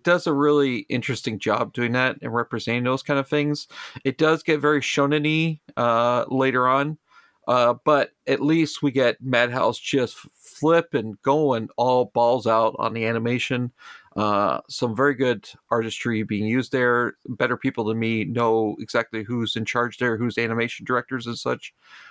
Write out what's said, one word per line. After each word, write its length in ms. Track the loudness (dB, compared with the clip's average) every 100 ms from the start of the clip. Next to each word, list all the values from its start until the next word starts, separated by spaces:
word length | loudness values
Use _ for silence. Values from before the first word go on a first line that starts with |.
does 220 | 0 0 2
a 60 |
really 460 | 2 4 4 2 -2 -4
interesting 500 | -4 -4 -6 -6 -4
job 320 | 0 0 -2
doing 200 | -4 -2
that 240 | 0 0 -2
and 100 | -6
representing 500 | -4 -4 -6 -4 -2
those 180 | 0 -2
kind 160 | -2 -2
of 100 | 0
things. 380 | 0 0 -4 -8 -16 -16 -6
It 120 | -4 2
does 240 | 2 2
get 160 | 0 0
very 200 | 2 2
shonen-y, 800 | 0 0 2 2 0 0 0 -4 _ -2
uh, 480 | 2 2 2 2 0
later 400 | 0 2 2 2
on, 300 | 2 0 -6 _ _ _ _ 0
uh, 260 | 2 2 2
but 280 | 2 2 2 _ -2
at 120 | 0
least 380 | 2 2 0 -2
we 120 | -2
get 280 | 2 2 0
Madhouse 580 | 0 2 2 2 0 -2
just 360 | -2 0 0 -6
f-, 100 | -20 _
flip 560 | -18 -2 2 2 2
and 260 | -4 -4 -4
going 460 | 0 2 2 0 -2 -2
all 280 | 2 2 2
balls 320 | 2 4 2 2
out 300 | 2 2 0
on 140 | -4
the 120 | -2 -2
animation. 680 | -2 -2 -2 -2 -4 -4 -8 -20 -20 _ -4
Uh, 440 | 0 2 2 0 -6
some 280 | -4 -4 0
very 180 | 0
good 340 | 2 0 0 -6 -14 -4
artistry 540 | -2 -2 -4 -4 -2
being 200 | -2 -2
used 280 | 0 -2 -2
there. 420 | 0 2 2 0 -6 -10
Better 280 | -2 -2 -2
people 280 | -4 -2
than 160 | -2 0
me 240 | 0 0
know 500 | -2 0 2 2 0 -4
exactly 420 | -4 -4 -2 -6
who's 320 | -4 -4 -2
in 100 | -4
charge 340 | -2 -2 -2 -2
there, 180 | -2 0
who's 200 | -2 -2
animation 480 | -2 -2 -4 -6
directors 400 | -4 -4 -2 -8 -8
and 100 | -8
such. 340 | -6 -6 -8 _ _ -20 -20